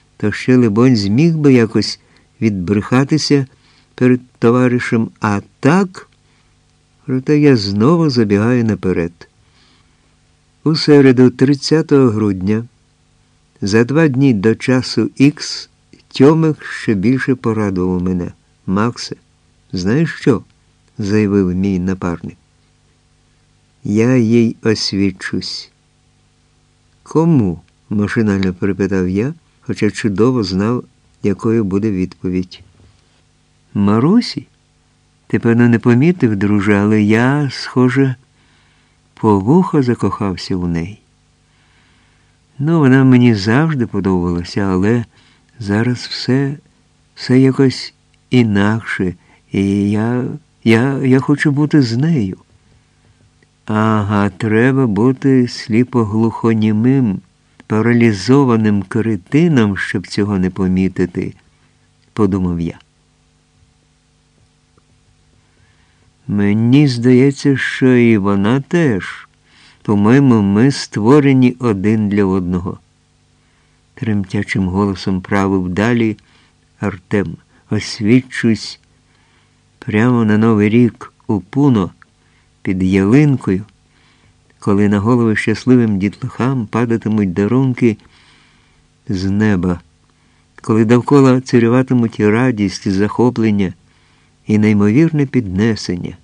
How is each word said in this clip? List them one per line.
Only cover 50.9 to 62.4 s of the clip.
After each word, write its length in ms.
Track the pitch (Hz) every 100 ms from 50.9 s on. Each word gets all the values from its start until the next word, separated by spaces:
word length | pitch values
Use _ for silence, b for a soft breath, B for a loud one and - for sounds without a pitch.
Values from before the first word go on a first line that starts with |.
| 139
я 220 | 135 131
хочу 300 | 131 143 156
бути 320 | 139 151 156
з 140 | 123 117
нею». 400 | 156 160 98 - _ _ _ _ _ _ _ _ _ _ _ _ -
«Ага, 640 | 107 110 110 101 104 101
треба 560 | 92 113 110 123 135 127
бути 600 | 98 123 131 139 131 123
сліпоглухонімим, 1700 | - - 110 123 123 110 110 113 - 117 110 107 107 120 135 120 95 - _ _ _ _
паралізованим 1160 | 107 113 120 117 101 92 135 135 113 110 104
кретином, 960 | 95 113 107 104 - 143 170 139 107 95
щоб 300 | - 104 87
цього 320 | - 101 101
не 120 | 92
помітити», 840 | 90 92 92 92 92 87 95 95 - _ _ _ _ _ _ _
подумав 480 | - 104 95